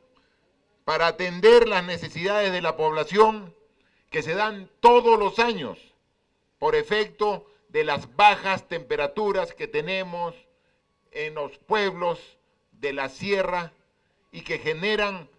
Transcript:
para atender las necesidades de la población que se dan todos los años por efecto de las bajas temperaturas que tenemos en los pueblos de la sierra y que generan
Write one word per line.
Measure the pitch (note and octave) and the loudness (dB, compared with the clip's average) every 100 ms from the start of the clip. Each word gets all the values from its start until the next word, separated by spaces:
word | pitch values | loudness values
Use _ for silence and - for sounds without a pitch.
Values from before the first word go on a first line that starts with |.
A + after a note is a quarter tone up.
| _ _ _ _ _ _ _ _ - | _ _ _ _ _ _ _ _ -4
para | D#3 E3 | 0 0
atender | D#3+ F3+ F3 G3+ A#3+ A3+ | 0 -4 2 6 8 6
las | G3 | 2
necesidades | F3+ E3+ E3 D3+ F3+ G#3 G3+ | -2 -6 -8 -6 -2 0 0
de | F3+ | 0
la | E3 D#3 | -2 0
población | D#3 D#3 D3+ F#3 A3 G#3+ F#3 - _ _ _ _ _ | 0 -2 0 4 4 2 -8 -20 _ _ _ _ _
que | D#3+ | -8
se | D3+ F3 | -4 -4
dan | G#3+ G3+ F#3 _ | -4 -6 -16 _
todos | A#3+ A#3+ A#3 A3+ | 6 8 6 4
los | G3+ F#3+ | 4 0
años | A#3 G#3 C3 F2 - _ _ _ _ _ _ - | -2 -2 -8 -12 -18 _ _ _ _ _ _ -6
por | D3+ D3+ | 0 0
efecto | D3+ G#3 G#3 - G#3 F#3+ - _ _ | 0 -2 -2 -2 -2 -2 -8 _ _
de | D3 | -4
las | D3+ C#3+ - - | -2 -4 -6 4
bajas | G#3 G3 F#3+ F#3+ - | 4 4 0 -6 -6
temperaturas | E3 - D3+ C#3+ F3 G#3 F#3+ E3+ - | -10 -6 -4 -4 -2 -2 -2 -4 -8
que | D3+ | -8
tenemos | D3 D#3+ F#3+ F#3 F3 E3+ E3 _ _ _ _ _ _ _ | -6 -4 -6 -6 -8 -8 -10 _ _ _ _ _ _ _
en | - D3+ | -10 -8
los | D#3 C#3+ - | -8 -10 -12
pueblos | - G#3+ G3+ E3+ F3 E3 - _ _ _ _ | -4 -2 0 -2 -4 -4 -10 _ _ _ _
de | _ C#3+ | _ -6
la | C#3 C3+ | -4 -6
sierra | - F#3 G3+ F#3 F3+ E3+ - _ _ _ _ _ | -8 -4 -2 -2 -4 -6 -14 _ _ _ _ _
y | E3 | -16
que | E3 D#3 | -8 -6
generan | D3 D#3 F#3+ G#3+ G#3 F#3+ E3 | -4 -4 -2 -2 -2 -6 -14